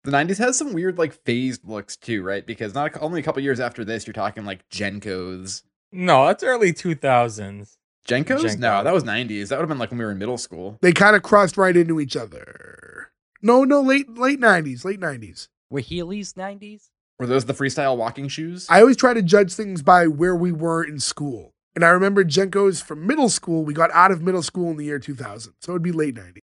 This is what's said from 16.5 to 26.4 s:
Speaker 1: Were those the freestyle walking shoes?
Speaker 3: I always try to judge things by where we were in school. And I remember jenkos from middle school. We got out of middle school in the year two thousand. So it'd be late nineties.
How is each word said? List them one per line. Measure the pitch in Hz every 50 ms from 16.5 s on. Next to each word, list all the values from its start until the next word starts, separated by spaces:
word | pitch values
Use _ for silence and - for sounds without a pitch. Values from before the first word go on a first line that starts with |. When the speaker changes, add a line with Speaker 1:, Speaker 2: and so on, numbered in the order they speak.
| 202 202 208 208 214 208 _ _ _ _ _ _ _ -
Speaker 1:
Were | 127
those | 120 127 135 113
the | 117 139
freestyle | - 139 135 - 160 143 135 127
walking | 120 110 117 - 143 139 139
shoes? | - - 160 165 175 180 - -
Speaker 3:
I | 165 190
always | 226 269 247
try | - - 254 240
to | 233
judge | 190 165 190 202 202 175 -
things | - 214 202 190 170
by | 135 190 180 180 175
where | 160 151 143 175 185 185
we | 170 175 180
were | 170 151 165 170 165 165 165
in | 151 151 139
school. | - - - - 147 143 123 - - - _ _ _ _ _
And | 165 170
I | 170
remember | 180 185 190 202 202 196 190
jenkos | 160 135 190 196 190 170 196 202 196 180 180
from | - - 156 151 160
middle | 202 294 311 269 214
school. | - - - - 165 165 156
We | 147 147
got | 160 165 165
out | 151 165 180 196
of | 190 160
middle | 160 185 185 180
school | 147 - _ 190 175 165
in | 160
the | 151 147
year | 147 147 139
two | - - 139
thousand. | 123 127 107 101 113 107 - _ _
So | - -
it'd | 180 180
be | 165 180
late | 170 160 156 143 120
nineties. | 117 92 90 90 -